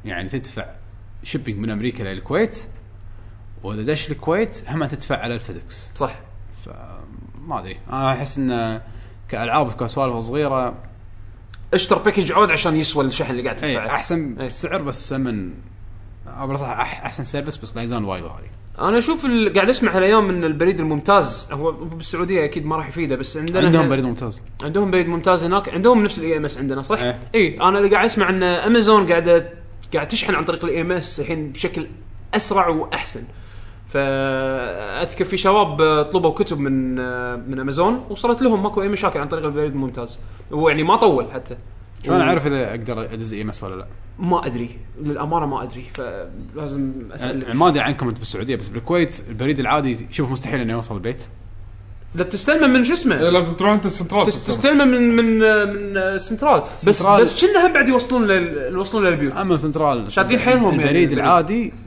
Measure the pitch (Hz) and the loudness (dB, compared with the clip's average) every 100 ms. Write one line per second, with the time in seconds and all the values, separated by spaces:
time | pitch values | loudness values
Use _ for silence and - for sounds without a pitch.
0 | 104 87 101 127 - - 92 - - - | -8 -8 -6 -8 -8 -12 -12 -14 -18 -18
1 | - - - 139 120 101 113 104 123 120 | -18 -16 -8 -8 -6 -6 -4 -4 -4 -6
2 | 98 95 - 156 226 - - - - - | -8 -8 -4 0 0 -4 -14 -16 -18 -18
3 | - - - - - - 98 107 113 147 | -16 -16 -16 -18 -16 -12 -8 -6 -2 -4
4 | - 147 - 180 214 - - 160 143 139 | -4 -6 -2 0 0 -6 -8 -4 -4 -6
5 | - 135 113 117 - 82 - - - - | -4 -4 -4 -6 -8 -12 -12 -16 -14 -4
6 | 139 - - - - - - - - 90 | -4 -4 -16 -16 -14 -14 -16 -16 -16 -14
7 | - - - - 160 127 92 92 - 131 | -14 -16 -16 -14 -8 -8 -8 -12 -8 -2
8 | 135 131 143 143 131 120 113 110 - - | -2 -2 -4 -2 -2 0 -2 -4 -10 -16
9 | - - - - 117 135 131 110 117 - | -16 -18 -8 -4 0 2 2 -2 -4 0
10 | 131 120 113 139 147 131 123 107 - - | -2 -2 -4 -2 0 0 -2 -6 -16 -18
11 | - - - - - - - 185 - 190 | -18 -16 -16 -18 -18 -16 -2 0 2 2
12 | 214 202 160 165 208 156 175 156 151 151 | 2 2 2 4 4 4 2 2 0 0
13 | 135 - 135 123 123 110 151 123 110 135 | 0 -2 -4 -2 -4 -4 -2 -2 -2 -4
14 | - 170 147 113 131 - 147 185 143 131 | -2 -2 -2 -6 -8 -8 -6 -4 -4 -8
15 | - 135 127 110 90 87 - - - - | -6 -4 -2 -4 -6 -10 -16 -16 -16 -16
16 | - - 139 127 135 139 131 113 120 - | -16 -16 -16 -10 -6 -4 -4 -4 -6 -6
17 | 123 - 120 143 143 - 113 117 117 120 | -10 -8 -6 -6 -6 -10 -10 -8 -4 -4
18 | 101 92 82 73 - - - - 185 233 | -4 -6 -8 -14 -16 -16 -16 -4 0 2
19 | 240 330 269 233 214 180 190 254 208 185 | 2 -2 0 2 4 4 4 4 2 4
20 | 190 220 202 180 165 147 170 170 156 151 | 4 4 4 0 -2 2 2 2 0 0
21 | 151 202 139 - - 143 160 151 160 165 | 4 4 4 -4 -8 -4 -4 -4 -10 -10
22 | - 170 175 185 147 165 151 160 131 156 | -8 -4 0 0 0 -2 -4 -4 -4 -6
23 | 151 131 135 156 160 180 185 165 143 135 | -4 -4 -6 -6 -2 2 4 6 4 2
24 | 127 113 120 104 - - 147 180 202 185 | 0 -4 -6 -8 -14 -10 -4 0 2 2
25 | 170 170 190 180 170 196 - 175 220 240 | 2 0 2 2 2 0 0 2 6 6
26 | 208 - 160 156 147 - 135 135 135 - | 4 0 -2 -2 -2 -4 -4 -4 -2 -2
27 | 123 123 - 233 170 - 175 202 202 202 | -2 -4 0 2 2 4 2 4 4 4
28 | 220 220 180 185 180 175 185 233 214 214 | 4 2 2 4 2 2 4 4 8 6
29 | 175 170 170 170 165 - - - - - | 6 4 6 4 4 -12 -16 -16 -4 -4
30 | 151 226 - 160 160 170 170 151 170 180 | -2 -2 0 0 0 -2 -2 -2 0 -2
31 | 147 - 139 160 151 131 180 170 - - | -4 -6 -4 -4 -6 -6 -4 -4 -8 -12
32 | - - - 208 - 190 175 156 - 165 | -16 -16 -4 -4 0 2 2 0 -2 -6
33 | - - - - - - - - - 139 | -8 -12 -14 -16 -16 -16 -16 -16 -6 -2
34 | 139 135 135 131 135 135 120 90 104 110 | 0 0 0 -2 -2 -4 -6 -8 -8 -6
35 | 170 - 185 190 196 208 190 151 156 151 | -6 -4 -2 2 4 4 4 4 4 4
36 | 147 185 165 - 208 151 139 135 131 127 | 2 2 2 2 -2 0 0 0 0 -2
37 | 127 123 123 120 127 131 135 139 185 247 | -4 -4 -6 -6 -8 -6 -4 2 2 0
38 | - 202 240 233 254 208 202 214 196 202 | -6 -2 0 2 4 4 0 0 -2 0
39 | 196 160 147 160 151 143 151 135 131 123 | -2 -2 -4 -2 -2 -2 -2 -2 -4 -6
40 | 120 - - - - 147 160 147 160 220 | -10 -12 -14 -16 -8 2 2 4 2 6
41 | 220 135 113 131 - 120 - - - - | 6 4 0 -8 -10 -14 -14 -18 -18 -12
42 | - 180 160 175 143 139 113 113 110 113 | 0 4 4 2 2 -2 -2 -6 -6 -6
43 | 104 113 113 104 107 - 98 92 - - | -6 -8 -8 -6 -6 -8 -10 -10 -12 -14
44 | - - 175 175 - 120 120 - - - | -16 -6 0 0 0 -6 -8 -10 -14 -8
45 | 147 147 147 170 147 131 120 117 - - | -6 -6 -2 -2 -2 -4 -8 -12 -12 -10
46 | 120 95 85 95 87 147 147 139 135 131 | -10 -10 -12 -12 -12 -10 -8 -4 -4 -6
47 | 117 - 127 135 127 123 175 143 120 139 | -12 -8 -6 -6 -2 4 4 4 -2 -2
48 | 123 110 - 101 117 123 101 113 - 175 | -4 -4 -8 -6 -4 -4 -4 -10 -2 0
49 | 165 - - 110 131 139 127 147 135 113 | 0 -4 -10 -4 -2 0 0 0 0 -4
50 | 120 - 131 131 113 131 113 117 113 104 | -6 -4 -2 -4 -4 -4 -2 -4 -4 -6
51 | 107 131 - - - - - - - - | -6 -6 -12 -16 -16 -14 -14 -16 -16 -16
52 | - 165 180 196 - 320 285 254 240 339 | -12 -6 -4 -2 2 4 6 6 4 2
53 | 254 151 170 180 170 165 196 208 196 - | 2 4 4 4 2 2 4 4 2 -2
54 | 170 208 202 208 - 226 269 294 269 254 | 0 4 4 2 -2 2 6 8 8 8
55 | 240 233 226 220 220 214 202 202 202 196 | 6 6 6 6 6 6 4 -2 -4 0
56 | 190 190 - 220 294 202 - - 165 - | 0 -2 -4 0 4 4 4 0 4 6
57 | 190 202 233 - 370 392 349 302 262 254 | 8 8 8 6 6 6 6 6 4 4
58 | 247 254 208 190 175 147 131 185 196 220 | 2 2 4 4 2 -2 -2 -2 0 2
59 | 190 160 143 135 190 160 156 156 151 123 | 4 4 0 -2 2 2 2 2 2 2
60 | 101 - 190 240 247 254 208 160 147 160 | 0 0 2 4 4 4 6 4 4 4
61 | 160 139 139 175 160 226 208 - | 4 4 4 4 4 0 -2 -6